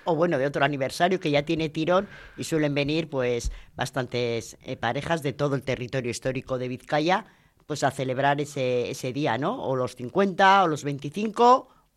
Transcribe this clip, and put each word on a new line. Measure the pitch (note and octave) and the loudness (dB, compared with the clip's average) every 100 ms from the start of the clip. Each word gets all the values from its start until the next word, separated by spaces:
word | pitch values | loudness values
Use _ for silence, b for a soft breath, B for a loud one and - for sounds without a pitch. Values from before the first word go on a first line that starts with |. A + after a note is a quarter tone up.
o | - | 0
bueno, | D#3 F3 D3 | 2 4 2
de | |
otro | C#3 D3 | 0 2
aniversario | C#3 C#3+ C3 - F3 F#3 | 0 0 -4 0 2 2
que | D#3+ | 2
ya | C#3+ | 0
tiene | D3+ D#3+ D#3+ | 2 -2 -2
tirón | D#3+ D#3+ F3+ G3+ B B - | -2 2 2 0 B B -10
y | |
suelen | A#2+ D#3+ D3+ | -2 0 2
venir, | C#3+ C#3+ D#3 D#3+ | 0 0 0 -2
pues, | C#3 B2 A#2+ - b b | -2 0 -2 -4 b b
bastantes, | - B2 - B2 B2 A#2+ A#2 A2+ - | -8 -6 -4 -4 -2 -2 -4 -6 -14
eh, | - B2+ | -12 -6
parejas | A#2 B2+ C#3 E3 | -4 -4 -2 -2
de | C#3 | -2
todo | - C#3+ | -2 -2
el | C3+ | -2
territorio | B2 A#2+ B2 C3+ A#2+ | -2 -6 -4 -4 -4
histórico | A2+ C3+ C3 - B2+ | -4 -4 -4 -4 -6
de | B2+ | -6
Vizcaya, | B2 - D3+ D#3 F#3+ - b b _ - | -8 -2 0 2 0 -2 b b _ -10
pues, | D3 | -2
a | C#3 | -2
celebrar | - C3 B2+ C#3 C#3+ | -2 -4 0 2 2
ese, | D3 C#3+ B2+ B2 G#2 | -2 -2 0 0 -2
ese | C3 C3 | -4 -6
día, | B2 D3 A2+ | -2 -2 0
¿no? | D3+ C4 | -2 -2
O | F#2 | -2
los | C3 B2 - | -2 -2 -6
cincuenta, | A#2+ E3 G3 E3+ F#3+ G3 | -4 0 0 4 6 6
o | F3+ | 4
los | D3 | 0
veinticinco, | C#3+ C#3+ D3 G3 G#3+ G3 A#3+ B3+ - b b | -4 -6 -8 -6 -4 4 6 6 2 b b